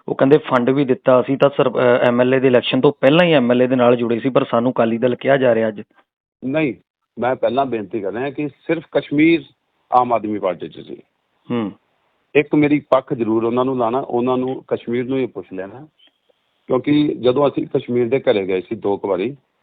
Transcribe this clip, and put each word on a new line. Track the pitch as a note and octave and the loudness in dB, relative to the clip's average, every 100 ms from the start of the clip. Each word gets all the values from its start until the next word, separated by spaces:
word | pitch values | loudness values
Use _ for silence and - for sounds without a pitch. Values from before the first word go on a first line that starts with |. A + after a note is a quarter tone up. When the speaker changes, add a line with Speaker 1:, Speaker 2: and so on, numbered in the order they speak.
| - | -6
Speaker 1:
ਉਹ | - | 0
ਕਹਿੰਦੇ | C3+ D3 | 4 4
ਫੰਡ | - B2+ A#2+ | 4 0 2
ਵੀ | C#3 B2+ | 0 0
ਦਿੱਤਾ, | B2+ - B2+ | 0 4 2
ਅਸੀਂ | A#2 C3+ | 2 2
ਤਾਂ | C#3 | 2
ਸਰ, | - B2+ | 2 0
ਅ, | A#2+ B2 B2 B2 | 2 2 4 2
ਐਮ | A#2+ | 2
ਐਲ | B2+ | 2
ਏ | C3 | 2
ਦੇ | C3 | 4
ਇਲੈਕਸ਼ਨ | B2 - C3 | 2 2 2
ਤੋਂ | D3 - | 0 2
ਪਹਿਲਾਂ | C3 E3 F3 | 2 4 4
ਹੀ | |
ਐਮ | D3 A#2+ | 4 2
ਐਲ | B2 | 2
ਏ | B2+ | 2
ਦੇ | B2+ | 4
ਨਾਲ | A#2+ B2 | 4 2
ਜੁੜੇ | A#2 A2+ | 0 -2
ਸੀ | C3 | 0
ਪਰ | C3 C3 | 0 0
ਸਾਨੂੰ | A#2 B2 | 0 0
ਅਕਾਲੀ | B2 A2+ A2+ | 0 0 0
ਦਲ | B2+ A#2+ | -2 -2
ਕਿਹਾ | C3 C3+ | 0 2
ਜਾ | B2+ A2+ | 2 2
ਰਿਹਾ | A2 | 0
ਅੱਜ। | G#2 - _ _ _ _ _ B2+ | -6 -16 _ _ _ _ _ -6
Speaker 2:
ਨਹੀਂ, | D3+ D3 G2 _ _ _ - | -4 -4 -6 _ _ _ -6
ਮੈਂ | A#2+ B2+ | -4 -2
ਪਹਿਲਾਂ | A2 A#2+ B2 | -2 0 -2
ਬੇਨਤੀ | A2+ F#2+ A2+ | -4 -6 -8
ਕਰ | F#2+ | -6
ਰਿਹਾ | G#2+ C#3 | -6 -8
ਕਿ | C3 D3 | -6 -10
ਸਿਰਫ | _ - E3 - | _ -6 -6 -2
ਕਸ਼ਮੀਰ | C#3+ - D3 D#3+ E3 C3+ _ _ _ - | -4 -2 2 4 2 -2 _ _ _ -2
ਆਮ | B2+ B2 | 0 2
ਆਦਮੀ | A2+ G#2+ G#2 | -2 -2 -4
ਪਾਰਟੀ | F#2 E2+ E2+ | -4 -4 -10
'ਚ | - | -14
ਸੀ। | - - _ _ _ _ - | -18 -18 _ _ _ _ -8
Speaker 1:
ਹੂੰ। | A#2+ G2+ - _ _ _ _ _ D3 | -6 -6 -10 _ _ _ _ _ -2
Speaker 2:
ਇੱਕ | D3 D#3 | 0 2
ਮੇਰੀ | D3 D3 | 2 0
ਪੱਖ | - C3 - | 0 -2 -2
ਜ਼ਰੂਰ | C3 A2 A2+ | -4 -2 0
ਉਹਨਾਂ | A#2 B2 C3 | 0 0 -2
ਨੂੰ | B2+ | -2
ਲਾਣਾ, | A2+ C3 | -2 -2
ਉਹਨਾਂ | C#3 A#2+ B2+ B2+ | -4 -2 -2 -2
ਨੂੰ | B2+ C3 - | -4 -8 -8
ਕਸ਼ਮੀਰ | A2 - A#2+ B2 | -8 -4 -6 -4
ਨੂੰ | C3+ | -4
ਹੀ | A#2 | -4
ਪੁੱਛ | G2 - | -8 -14
ਲੈਣਾ, | F#2 G2 B2 D#3 _ _ _ _ _ _ _ - | -12 -12 -16 -20 _ _ _ _ _ _ _ -4
ਕਿਉਂਕਿ | B2+ D3 D3 D3 - | -4 0 0 0 0
ਜਦੋਂ | A#2+ C3 C#3 | 0 2 0
ਅਸੀਂ | D3+ D#3 | -2 -4
ਕਸ਼ਮੀਰ | C#3 - B2 A#2 | -6 -2 -2 0
ਦੇ | C3+ | 0
ਘਰੇ | C3 G#2+ F#2+ | 0 0 0
ਗਏ | F#2 | -4
ਸੀ | - G#2+ | -4 -6
ਦੋ | G2+ G2 | -4 -4
ਕੁ | G2+ | -4
ਵਾਰੀ, | F#2 A2+ C#3+ _ _ | -4 -4 -8 _ _